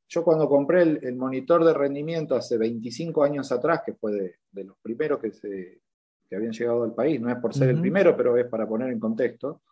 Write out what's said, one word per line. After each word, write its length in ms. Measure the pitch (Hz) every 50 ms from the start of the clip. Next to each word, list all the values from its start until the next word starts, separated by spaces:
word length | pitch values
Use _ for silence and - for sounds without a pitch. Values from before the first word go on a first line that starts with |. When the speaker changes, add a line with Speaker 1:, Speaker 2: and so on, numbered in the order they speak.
| _ -
Speaker 1:
yo 160 | - 175 165
cuando 240 | 175 160 160 151 131
compré 360 | 143 139 143 135 170 180 170
el, 160 | 160 151 -
el 140 | 135 127 123
monitor 500 | 127 131 131 131 135 135 - 170 170 165
de 80 | 165 147
rendimiento 640 | 143 143 139 139 143 147 160 165 165 151 - 143
hace 240 | 117 - - 120 107
veinticinco 640 | 113 117 117 113 113 123 - - 165 165 156 156 143
años 280 | 143 147 143 131 -
atrás, 300 | 127 120 - 151 165 156 -
que 100 | - -
fue 180 | - - 107 104
de, 220 | 101 95 90 - _ _ _
de 120 | - 98 95
los 140 | 95 - _ -
primeros 360 | 110 117 123 156 147 143 -
que, 120 | - 107
se, 500 | 101 - - 104 98 95 90 90 92 _ _ _ _ _ _ _ _ _ _ -
que 60 | 92
habían 160 | 98 113 117
llegado 320 | 110 113 120 117 117 120 120
al 100 | 113 -
país, 260 | 113 117 120 110 107
no 120 | 113 120
es 60 | 123 -
por 180 | - 110 110
ser 140 | 139 135 131
el 60 | 123
Speaker 2:
Ujú. 60 | 160
Speaker 1:
primero, 340 | 175 196 180 196 190 165 -
pero 220 | - 123 127 120 123
es 80 | 120
para 220 | - - 110 110 107
poner 240 | 110 110 131 131
en 80 | 123 110
contexto. 640 | 113 110 113 110 127 117 - - - 139 160 - _ _